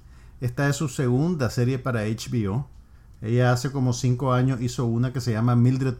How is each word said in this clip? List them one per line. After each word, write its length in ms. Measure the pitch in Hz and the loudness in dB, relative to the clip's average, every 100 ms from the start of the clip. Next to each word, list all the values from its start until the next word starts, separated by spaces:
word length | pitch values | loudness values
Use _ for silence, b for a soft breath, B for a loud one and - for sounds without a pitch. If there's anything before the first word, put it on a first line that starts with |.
| b b b b | b b b b
Esta 280 | 127 120 143 | -6 -2 -2
es 80 | 139 | 0
su 120 | 156 | -2
segunda 640 | - 127 123 160 175 120 | -2 0 2 0 0 -2
serie 280 | - 120 131 | 0 0 0
para 220 | 131 123 | -2 -2
H 280 | 107 110 - | -2 -4 -4
B 180 | 123 101 | -2 -2
O. 200 | 107 139 - - b b b | -2 -6 -12 -20 b b b
Ella 320 | 110 120 123 | -2 2 4
hace 180 | 123 139 | 2 0
como 200 | 139 127 | -2 -2
cinco 400 | 123 127 123 135 | 0 0 0 2
años 280 | 127 127 127 | 2 2 0
hizo 240 | 120 120 120 | -4 -2 0
una 260 | 117 127 | 0 0
que 80 | 127 | -2
se 120 | 117 | -2
llama 240 | 107 120 120 | 0 2 4
Mildred 380 | 120 131 131 120 | 4 4 0 -4